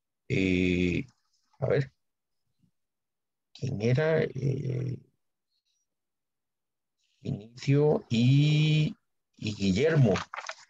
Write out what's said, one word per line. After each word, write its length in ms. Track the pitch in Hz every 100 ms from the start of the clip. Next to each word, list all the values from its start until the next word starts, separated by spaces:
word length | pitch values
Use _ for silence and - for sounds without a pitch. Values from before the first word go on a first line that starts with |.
| _ _ -
eh, 760 | - 95 90 92 90 90 85 - _ _ _ _ -
a 80 | 131
ver, 240 | 135 135 _ _ _ _ _ _ _ _ _ _ _ _ _ _ _ _
¿quién 280 | - - 98
era? 420 | 113 127 156 160
Eh, 760 | - - - - - 127 - - - _ _ _ _ _ _ _ _ _ _ _ _ _ _ _ _ _ _ _ _ _
Vinicio 840 | - 98 113 120 - 143 151 - -
y, 880 | 113 123 139 151 151 156 151 151 - _ _ _ -
y 200 | 110 104
Guillermo 580 | 98 92 156 143 113 90 - - - -